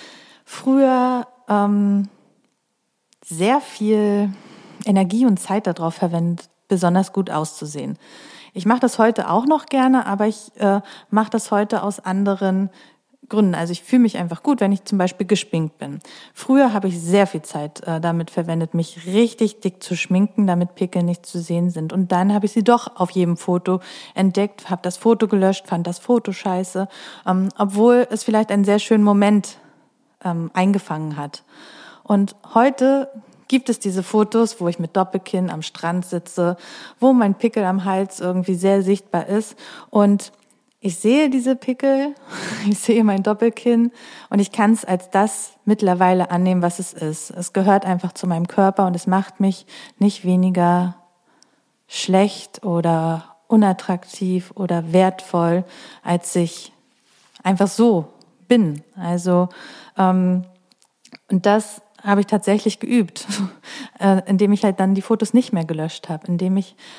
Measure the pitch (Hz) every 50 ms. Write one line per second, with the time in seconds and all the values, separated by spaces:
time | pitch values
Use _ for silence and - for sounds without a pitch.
0 | - - - - - - - _ _ - - - - 262 262 277 269 262 254 254
1 | 254 254 254 247 226 - _ _ _ - 208 202 202 208 208 202 202 202 202 202
2 | 196 196 - _ _ _ _ _ _ _ _ _ _ _ _ _ _ _ _ _
3 | _ _ _ _ _ - 170 160 185 214 262 294 285 - - - 214 214 220 214
4 | 208 208 202 202 208 202 196 - - - - - - - - - - 214 190 190
5 | 190 175 202 233 262 240 196 175 - - 196 214 208 185 170 - 165 165 165 -
6 | 190 170 170 170 170 170 170 165 - _ _ _ _ _ 196 175 180 175 180 190
7 | 190 - - 196 185 185 - 151 156 - - - 156 151 147 147 139 135 - -
8 | _ - - - - - - - - - - 202 175 208 240 247 262 240 - -
9 | 214 233 226 - - - 170 214 247 285 311 294 - - - 269 254 262 262 254
10 | - - 202 196 208 220 214 - - - - - 214 196 196 202 196 - - -
11 | - _ 208 214 220 214 - 220 - - 214 202 214 208 226 190 190 202 196 -
12 | - 190 185 196 202 196 196 190 196 190 185 190 196 190 - - - _ _ _
13 | _ _ _ _ - - - 214 208 185 175 156 170 170 175 - - - 254 254
14 | 240 220 - - 175 170 170 - - 294 285 240 202 196 202 190 - - 208 190
15 | 180 180 - - 190 180 208 175 - - - 165 160 151 - _ 143 139 143 151
16 | - - - - - - _ - - - 262 277 277 247 208 202 196 190 175 170
17 | 165 170 185 202 196 190 - 160 - - - 151 147 147 - - - 170 165 160
18 | 165 170 170 170 160 - - 180 165 165 165 165 165 160 - 165 165 - - 170
19 | 165 180 185 214 240 226 - - 226 208 - - - 190 185 _ - - 180 165
20 | - - 180 185 202 208 - - 202 190 175 175 175 180 - - 185 180 - 180
21 | 175 175 175 170 - - - 175 165 165 170 170 175 180 170 160 160 160 - 190
22 | 185 175 185 180 185 202 208 208 202 202 - 233 196 240 240 233 - - - -
23 | 180 175 - 185 180 170 170 - - - 180 180 - 185 185 180 - - - -
24 | - - - - 190 190 180 196 202 202 202 - - - 185 175 - 180 175 -
25 | - 226 233 - 226 190 214 196 190 190 196 - - - 180 170 170 170 175 -
26 | - - 247 226 226 202 185 - - 202 180 185 190 185 - 190 196 190 - -
27 | - - - - - - 185 185 190 190 - - 208 196 196 208 220 240 247 247
28 | 247 247 220 220 - - 214 214 220 - 202 202 196 202 202 208 - - 226 214
29 | 208 208 202 202 202 208 208 202 - - - - _ _ _ _ _ _ _ _
30 | _ _ _ _ - 180 170 165 165 156 - 185 185 196 202 - - - 160 156
31 | 156 156 147 147 147 147 - - - _ _ - - - - - - - - -
32 | - - 208 196 202 196 - _ - - - 226 240 277 269 - 254 269 269 277
33 | 262 - - 220 - _ _ _ _ - 262 262 - - 220 - - 202 180 190
34 | 180 - - 214 190 202 226 226 226 220 - - 180 170 170 - 165 160 - 196
35 | 190 185 - 190 - - - 185 185 170 165 156 156 - - - - 170 175 180
36 | 180 - 180 175 175 - - 185 175 175 175 - - - - - - - - _
37 | 240 262 262 247 220 196 190 - - 233 - 220 202 185 190 190 180 196 190 190
38 | 196 190 - - 180 180 180 185 175 196 185 175 185 196 196 196 185 190 202 196
39 | - _ - 170 - - 196 214 214 - - - - - - - - - - 214
40 | 208 202 202 196 - - - _ _ _ _ _ _ _ _ _ - 196 165 -
41 | - 214 254 294 311 277 254 262 240 262 262 254 - - 254 - - 269 269 269
42 | 277 294 285 - - - - - - - 226 214 208 202 208 - - - 214 233
43 | 220 208 196 196 190 208 208 208 233 233 226 - - 240 240 233 233 240 - -
44 | - - - - - - 196 202 202 - - - 208 214 226 214 - - 185 180
45 | - - - 190 208 214 - - - - - _ _ 208 214 208 208 190 180 175
46 | 185 180 185 185 175 - 175 175 185 185 185 180 175 175 175 - 185 - - -
47 | 165 156 156 - - - - 180 180 - - 190 190 208 196 196 190 185 185 175
48 | - 175 - - - 180 170 165 170 - - - 190 196 196 - 196 185 180 175
49 | - 190 185 196 185 - - - 196 190 185 - - - - - - - _ -
50 | 196 208 202 - - 180 180 180 185 185 180 180 175 175 175 180 180 180 175 -
51 | _ _ _ _ _ _ _ _ _ _ _ _ _ _ _ _ _ _ - -
52 | - - 185 190 202 202 - - - - - - - 196 170 170 165 170 165 160
53 | 165 165 165 160 160 - - _ _ - 226 220 208 196 185 190 - - 185 180
54 | - - - - 196 185 185 185 180 - - - 190 175 175 170 165 160 165 185
55 | 185 190 185 - - - - 170 170 165 170 185 180 - - - - - - -
56 | - 175 175 170 - - - 180 170 160 - - - - _ _ _ _ _ _
57 | _ _ _ _ _ _ _ - - 185 196 180 202 185 - - 233 240 208 170
58 | 151 - - _ _ _ _ _ _ - 247 233 202 156 147 147 - _ _ 190
59 | 175 170 175 175 170 185 180 180 180 180 - - - - - - - - _ -
60 | 190 185 185 185 180 180 180 180 180 - _ _ _ _ _ _ _ _ _ _
61 | _ _ - - _ - 196 180 - 202 208 220 208 - - - - _ _ _
62 | - 202 202 202 196 - 214 202 - 196 202 208 - 214 - - - - 240 240
63 | 196 170 - - - - 202 208 196 185 - - - - - - 262 - - -
64 | 196 196 196 190 185 - 196 185 208 196 208 196 - 190 185 - 190 190 196 190
65 | - - 226 220 220 - - 247 247 - - 175 165 156 165 156 156 160 - -
66 | - - 160 151 - - 175 170 185 185 190 196 185 - _ _ - - -